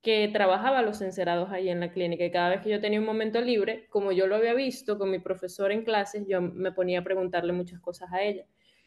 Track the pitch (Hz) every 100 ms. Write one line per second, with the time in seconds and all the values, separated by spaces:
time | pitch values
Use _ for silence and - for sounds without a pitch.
0 | 226 214 208 214 196 185 240 269 220 208
1 | 190 185 175 170 185 190 185 175 175 185
2 | 175 170 175 175 175 196 214 208 208 214
3 | 214 220 220 226 247 233 196 220 - 208
4 | 196 185 190 214 226 240 269 254 - 208
5 | 196 185 185 180 180 - 196 214 226 214
6 | 202 214 196 185 175 180 185 180 180 180
7 | 180 190 185 180 170 180 180 180 - 180
8 | 180 180 208 196 - _ _ _